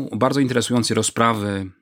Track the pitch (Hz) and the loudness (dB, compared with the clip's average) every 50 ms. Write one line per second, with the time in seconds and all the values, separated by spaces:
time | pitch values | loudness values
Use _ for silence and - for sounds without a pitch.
0 | 139 - 113 104 120 131 135 143 139 123 123 123 113 - 123 123 110 - 113 107 | -2 -4 -2 0 0 2 2 2 2 2 2 0 0 0 0 0 2 0 0 0
1 | 104 - - 117 117 117 113 107 101 104 101 98 95 92 - _ | -2 -2 0 2 2 2 2 0 -2 -4 -4 -6 -6 -10 -12 _